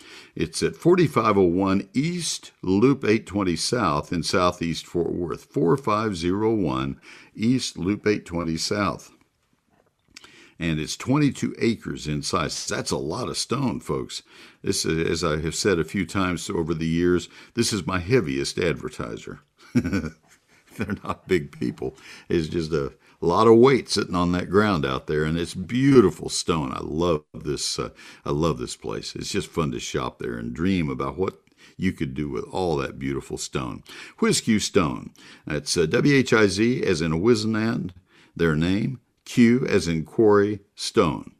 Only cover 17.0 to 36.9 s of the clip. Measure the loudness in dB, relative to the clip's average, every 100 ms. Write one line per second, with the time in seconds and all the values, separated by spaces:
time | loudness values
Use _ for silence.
17 | 4 2 -2 -16 -8 -2 -2 -2 -2 -4
18 | 0 0 0 -2 -4 -2 -2 -2 -6 -10
19 | -10 -12 -14 -18 _ _ -4 -2 0 -2
20 | -4 -12 _ _ _ _ _ -10 -8 -6
21 | -8 -8 0 0 0 -6 -6 -4 -8 -10
22 | -18 -16 -4 -2 -2 -4 -2 -4 -4 -10
23 | _ _ 0 4 8 8 8 6 0 -4
24 | -2 0 0 0 2 2 2 2 -2 -4
25 | -2 -2 0 -2 -4 -8 -4 2 6 8
26 | 8 4 -6 -4 -2 -2 -2 -6 -4 0
27 | 0 0 -4 -10 -6 -4 -4 -4 -8 -10
28 | -20 -12 -4 0 0 -2 -6 -10 -10 -10
29 | -10 -10 -6 -6 -4 -4 -2 -4 -6 -6
30 | -6 -8 -8 -8 -8 -2 0 0 0 -4
31 | -6 -4 -4 -6 _ _ -20 -4 -4 -2
32 | -4 -4 -6 -6 -6 -4 -2 -2 -4 -6
33 | -6 -6 -8 -10 -8 -6 -6 -10 -16 -20
34 | -16 -2 0 0 2 0 2 0 0 -2
35 | -12 -18 -20 -18 -8 -6 -2 0 2 4
36 | 4 4 4 6 4 4 0 2 0